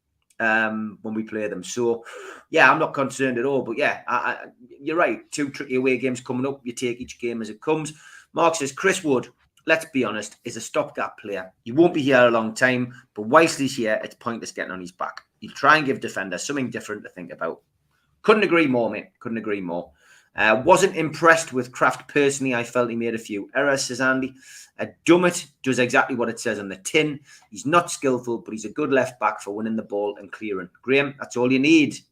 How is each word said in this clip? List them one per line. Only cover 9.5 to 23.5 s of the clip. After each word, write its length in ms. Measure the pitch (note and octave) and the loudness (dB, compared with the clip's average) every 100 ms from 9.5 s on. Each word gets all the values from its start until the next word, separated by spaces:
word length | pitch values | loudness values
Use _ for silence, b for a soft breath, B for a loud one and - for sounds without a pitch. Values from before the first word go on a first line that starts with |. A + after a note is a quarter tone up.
| _ - | _ 0
let's 200 | D#3+ D#3+ | 0 0
be 180 | C3+ | -2
honest, 320 | A2 G#2+ G2+ - | -2 -2 -8 -12
is 140 | A#2+ A2 | -12 -12
a 40 | |
stopgap 560 | - D#3 D3 - G2+ - | -6 -4 -4 -4 -8 -8
player. 340 | G#2 F#2+ F#2 _ | -10 -8 -10 _
He 80 | - | -2
won't 220 | C3 E3+ | 4 4
be 80 | E3 | 4
here 260 | C3+ B2+ B2 | 4 6 6
a 40 | |
long 220 | A#2 A2 | 6 0
time, 400 | A2 B2+ B2 B2 B B | 0 0 2 -4 B B
but 100 | - | -10
whilst 340 | A2 D3+ E3 D#3 | 4 6 6 2
he's 200 | C3 C3+ | -4 -2
here, 220 | A2 G#2+ | -2 -2
it's 120 | - - | -4 -10
pointless 360 | A#2+ A2+ - | -8 -8 -10
getting 200 | - - | -10 -8
on 100 | F#2 | -10
his 100 | F2 | -12
back. 300 | - - - - _ | -10 -10 -10 -20 _
He'll 120 | A2 | -18
try 260 | - C#3+ D#3 | 0 2 4
and 80 | C3+ | 2
give 140 | - | -4
defenders 440 | A2 G#2 F#2+ F2+ | -6 -6 -6 -6
something 260 | - C#3+ B2 | -6 -4 -4
different 340 | A2 - G#2 | -6 -10 -12
to 60 | - | -12
think 220 | - F2 | -16 -14
about." 300 | - E2 - _ _ _ _ _ _ | -8 -8 -8 _ _ _ _ _ _
Couldn't 200 | - G#3+ | 2 4
agree 240 | G3 E3+ D3+ | 4 2 2
more, 220 | A#2+ A2 | 2 0
mate. 200 | G#2 - _ | -4 -12 _
Couldn't 180 | A#2+ A2+ | -10 -8
agree 240 | G#2+ G2+ | -4 -6
more. 300 | F2+ E2+ - _ b b b - | -4 -8 -10 _ b b b 2
Uh, 260 | G#2 - C3+ | 4 4 6
"Wasn't 320 | F#3 F#3+ D#3 | 6 4 0
impressed 560 | D#3+ - E3 D#3+ - | -4 2 4 4 2
with 180 | B2+ B2 | -4 -4
Kraft 360 | - B2 - - | 0 0 0 -2
personally. 420 | D3+ C#3 C#3 C3 | 2 2 2 -2
I 100 | A#2+ | -2
felt 260 | A#2+ B2+ A#2+ | -2 0 0
he 60 | A#2 | -2
made 200 | A#2 A2+ | -4 -4
a 40 | |
few 300 | - G#2 G2 | -6 -8 -4